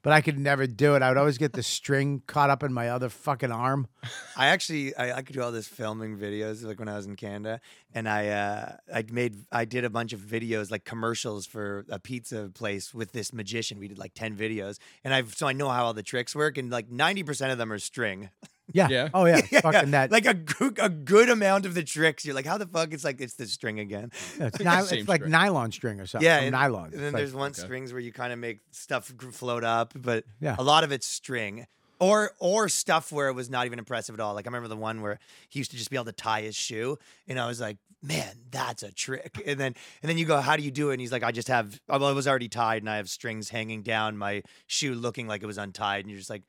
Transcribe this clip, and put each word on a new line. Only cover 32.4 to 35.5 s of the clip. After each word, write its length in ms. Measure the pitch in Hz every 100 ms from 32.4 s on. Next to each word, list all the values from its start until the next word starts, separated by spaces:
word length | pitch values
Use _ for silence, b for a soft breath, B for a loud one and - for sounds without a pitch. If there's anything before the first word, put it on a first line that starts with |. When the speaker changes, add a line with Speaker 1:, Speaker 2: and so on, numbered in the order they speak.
Speaker 2:
or 280 | 180 208 202
stuff 440 | - - 160 -
where 160 | 147 139
it 60 |
was 140 | 127 120
not 180 | 123 123
even 120 | 117
impressive 380 | 110 120 110 110
at 40 |
all. 140 | 107
Like, 120 | 104 110
I 20 |
remember 180 | 120 117
the 80 | 110
one 240 | 110 110
where 200 | 104 104 b b
he 120 | b